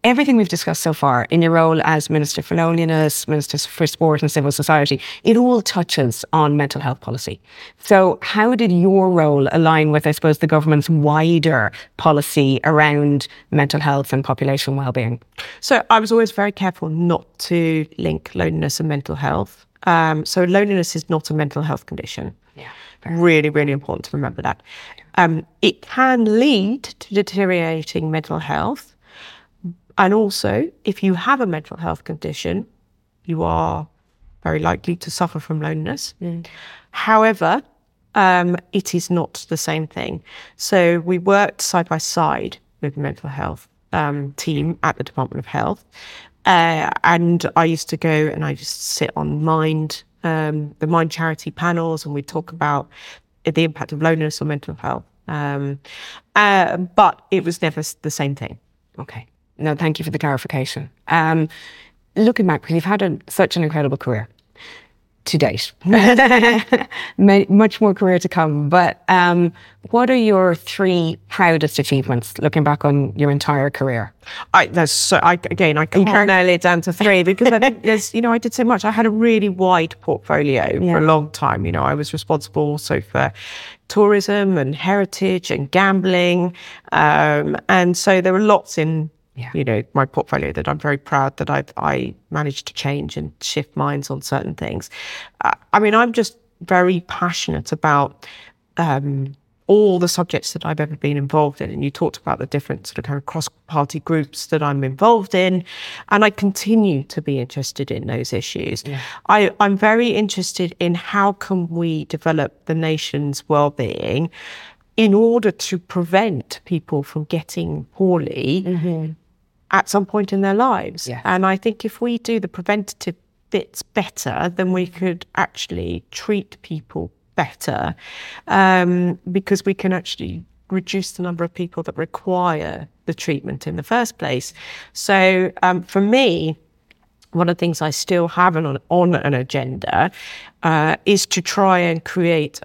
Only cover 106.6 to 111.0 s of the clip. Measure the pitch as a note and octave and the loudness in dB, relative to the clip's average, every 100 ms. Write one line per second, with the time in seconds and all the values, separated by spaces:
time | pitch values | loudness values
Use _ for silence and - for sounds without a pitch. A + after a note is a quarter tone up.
106.6 | G3+ A3+ G#3 C#3+ - - D3 C#3 B2 - | 0 2 4 0 -4 -8 -4 -4 -4 -8
107.6 | C3 - C3+ - - A#2+ B2+ G2+ - - | -8 -6 -6 -6 -6 -6 -4 -6 -6 -8
108.6 | - D3 C#3 C#3 B2 - - G#3+ F#3+ - | -6 -6 -8 -10 -10 -10 2 4 4 2
109.6 | G3+ G3 G#3+ A3+ A#3+ G#3 G#3 F#3+ F#3 - | 2 4 4 4 2 0 -2 -4 -6 -4
110.6 | F3 - F3 E3+ | -6 -2 -2 -2